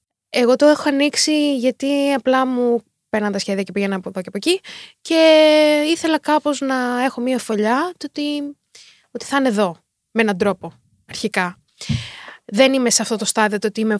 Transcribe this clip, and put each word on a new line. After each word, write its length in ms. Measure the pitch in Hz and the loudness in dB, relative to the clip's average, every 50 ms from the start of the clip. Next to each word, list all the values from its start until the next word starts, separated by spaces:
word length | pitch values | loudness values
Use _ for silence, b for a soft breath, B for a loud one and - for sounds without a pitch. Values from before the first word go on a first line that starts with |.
| _ _ _ _ _ _ | _ _ _ _ _ _
εγώ 260 | - 247 247 240 254 | -2 0 2 2 4
το 100 | 254 285 | 4 4
έχω 240 | 302 302 294 - 302 | 4 4 4 0 0
ανοίξει 680 | 277 277 285 294 285 - - 311 302 302 294 294 277 | 0 2 0 0 0 0 0 0 0 0 0 0 0
γιατί 560 | 247 233 254 226 - 277 277 285 285 277 277 277 | 0 0 -2 -2 -2 -2 -2 0 0 0 0 0
απλά 320 | 254 - 262 262 262 262 | 0 0 0 2 2 2
μου 380 | 262 254 247 247 240 233 226 - _ _ _ _ _ | 0 0 0 0 0 0 -2 -4 _ _ _ _ _
παίρναν 220 | - 214 208 208 | -4 -4 -2 -2
τα 80 | 196 196 | -4 -4
σχέδια 240 | - - 196 196 196 | -4 -4 -4 -4 -4
και 80 | - | -4
πήγαινα 240 | 180 202 202 196 196 | -4 -4 -2 -2 -4
από 140 | 185 - - | -4 -6 -8
εδώ 120 | 190 190 | -10 -10
και 60 | 180 | -10
από 100 | 190 - | -10 -10
εκεί 220 | 202 - 320 359 392 B B B B B B B _ | -4 -2 -2 -2 -2 B B B B B B B _
και 840 | - - 330 320 320 320 311 311 311 302 302 302 302 302 302 294 302 | -6 0 2 4 6 6 6 6 6 6 6 4 4 4 2 2 0
ήθελα 320 | 311 339 - - 320 311 294 | 0 -2 -2 0 0 -2 0
κάπως 400 | - 302 302 302 - 302 277 - | 0 0 0 0 0 -2 -2 -2
να 420 | 277 262 262 254 247 247 247 247 254 | -2 -2 -2 -2 -2 -2 -2 -2 -2
έχω 180 | 254 - 240 | -2 -2 -4
μια 180 | 240 254 262 233 | -2 -2 -2 -2
φωλιά 520 | - - 220 202 208 220 247 269 330 359 349 | -2 -4 -2 0 0 0 0 0 -2 -4 -6
του 80 | - - 285 | -10 -12 -10
ότι, 460 | - 302 294 294 294 294 285 285 285 _ _ b b b b b b b b b | -8 -6 -6 -4 -4 -6 -8 -10 -12 _ _ b b b b b b b b b
ότι 140 | - 240 - | -14 -14 -8
θα 120 | - 277 | -4 -2
είναι 100 | 277 269 | 0 0
εδώ, 300 | 254 202 208 208 175 165 - _ _ _ _ _ _ | 2 2 2 0 0 -2 -8 _ _ _ _ _ _
με 100 | - 226 | -2 0
έναν 160 | 226 208 196 | 0 0 0
τρόπο, 360 | 175 202 202 190 - - 170 - _ _ _ _ _ _ - | 0 0 -2 -2 -4 -8 -16 -16 _ _ _ _ _ _ -16
αρχικά. 480 | - - - 214 - 190 180 175 180 - _ _ B B B B B B B B B B B B B B _ | -8 -8 -6 -4 -2 -2 -4 -4 -6 -12 _ _ B B B B B B B B B B B B B B _
Δεν 280 | - 202 202 262 269 269 | -2 2 4 4 4 4
είμαι 160 | 262 247 226 | 2 0 0
σε 120 | - - | 0 0
αυτό 140 | 214 - 226 | -2 -4 -4
το 100 | 202 214 | -4 -4
στάδιο 340 | - - 226 214 208 208 202 | -4 0 0 0 0 0 -2
το 80 | - | -4
ότι 140 | 208 - 220 | -4 -2 -2
είμαι 140 | 220 220 214 | -2 -2 -2